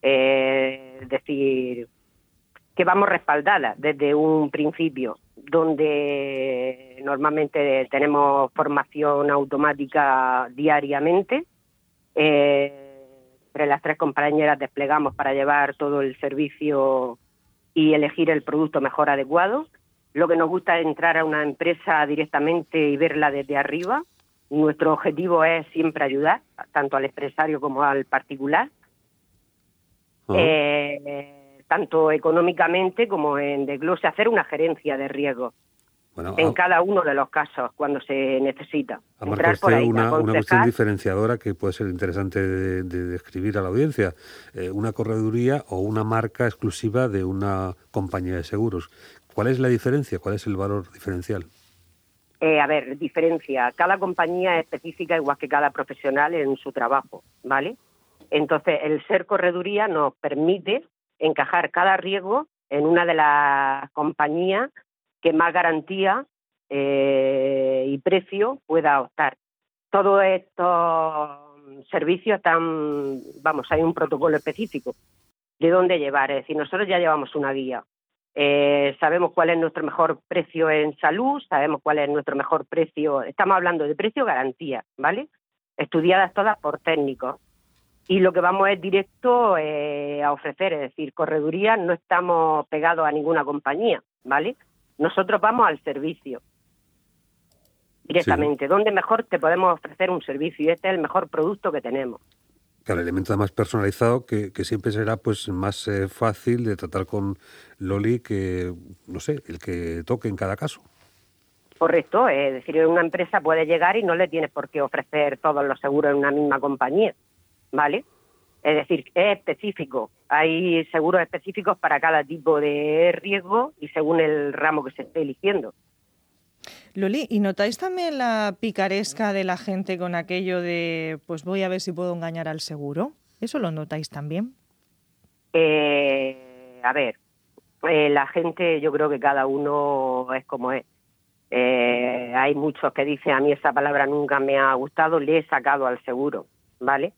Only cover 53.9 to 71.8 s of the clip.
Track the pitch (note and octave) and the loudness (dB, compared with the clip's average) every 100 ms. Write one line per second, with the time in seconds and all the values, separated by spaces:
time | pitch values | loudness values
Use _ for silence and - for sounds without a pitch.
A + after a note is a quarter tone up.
53.9 | G3 F#3 F3+ E3 F3+ F#3 E3+ D#3+ D3 E3+ | 2 0 -2 -2 0 0 0 -2 -8 -12
54.9 | D#3 E3 E3 C#3 C#3+ C#3 C#3+ C#3+ - C#3 | -12 -2 -2 0 -2 0 0 0 -2 -8
55.9 | C3+ C#3+ C3+ D3+ E3+ C#3 C3 - C3+ A#2+ | -6 -2 0 0 0 -2 -4 -6 -4 0
56.9 | C3+ C3 F#2+ _ _ B2 C3+ D3+ B3+ _ | 0 -2 -18 _ _ -2 -2 -2 -8 _
57.9 | _ _ _ _ D3+ D3 D3+ D#3+ D3+ D3+ | _ _ _ _ -2 0 0 0 -2 0
58.9 | D3+ - G3 F3+ G3 F3+ F3 F3+ G3+ G#3+ | -4 0 -2 0 0 0 -2 -4 -2 0
59.9 | E3 C#3+ - D3+ C#3+ D#3+ F#3+ D#3 A#3+ - | 0 -2 -2 -6 0 2 0 0 -4 -4
60.9 | _ _ _ D#3 D#3 C#3 F3 E3+ - F#3 | _ _ _ -2 0 0 0 0 0 2
61.9 | F#3+ F#3 G3 F#3 A#3 D#4 _ _ C#3+ D3+ | 2 -2 -6 -2 -4 -4 _ _ -2 2
62.9 | E3+ F3 E3 D3+ D3 C#3+ C#3 C#3 C3+ C#3 | 4 4 2 4 4 4 2 0 -2 -8
63.9 | - D3+ D3 D3 D#3+ F3+ F#3+ C4 - _ | -4 -4 -2 -2 0 0 0 -4 -10 _
64.9 | _ _ _ E3 D#3 E3+ E3+ E3+ D#3+ D#3 | _ _ _ 0 4 2 2 2 0 -4
65.9 | F#3+ F#3+ G#3+ C#4+ _ _ _ _ C#3 C#3 | -2 0 0 -4 _ _ _ _ -2 0
66.9 | C#3 C3+ C3+ C3+ C3+ C3+ C3+ C3 C3 C3 | 2 2 2 2 2 0 0 0 0 -2
67.9 | C#3 F3+ F#3+ F#3 G3 G#3+ C4+ _ D#3+ D3+ | -2 2 0 0 -2 -2 -2 _ 2 4
68.9 | C#3 B2 - D3 - _ _ _ _ _ | 2 0 -2 -4 -4 _ _ _ _ _
69.9 | F#3+ G3+ G3 F#3+ F#3 F#3 - F3+ F3 E3+ | 2 4 4 4 2 -4 -2 0 2 2
70.9 | E3 D#3+ D#3 D3+ C#3+ D3 C#3+ C#3+ C#3 | 0 -2 -2 -6 -8 -20 -20 -20 -20